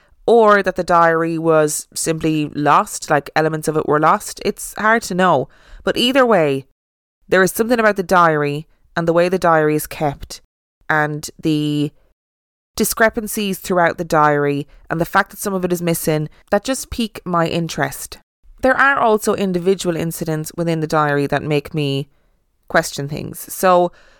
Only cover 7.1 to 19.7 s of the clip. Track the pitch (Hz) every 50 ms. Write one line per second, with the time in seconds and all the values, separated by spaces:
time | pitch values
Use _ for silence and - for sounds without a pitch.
7.1 | _ _ _ - 180 185 190 180 - - 226 226 247 226 220 214 202 196 185 165
8.1 | 190 180 170 165 156 147 147 147 143 147 160 - _ _ _ _ _ 170 165 165
9.1 | 165 170 175 180 190 185 180 170 165 156 156 151 151 151 - - - - 160 143
10.1 | 135 - - - - - - _ _ _ _ _ _ _ _ - 156 156 151 151
11.1 | 151 151 - - - - - 165 156 151 151 151 147 147 147 147 - _ _ _
12.1 | _ _ _ _ _ _ _ _ _ _ _ _ _ - 214 - - - 226 220
13.1 | - 240 214 208 - 220 208 196 185 - - - 185 180 170 165 - - 175 165
14.1 | - 156 151 151 147 147 143 143 143 143 143 - - - - - - 165 170 -
15.1 | - 196 202 - - - - 208 196 185 180 180 180 170 175 170 165 - - 165
16.1 | 156 151 151 - - _ _ _ - 208 - - 269 - - - - - 233 208
17.1 | - - - 180 175 170 165 - - 170 170 156 - - 143 135 - - - -
18.1 | - - _ _ _ _ _ - - - - 262 262 - 262 277 277 - 240 226
19.1 | 214 214 - 214 - - 196 190 180 180 170 185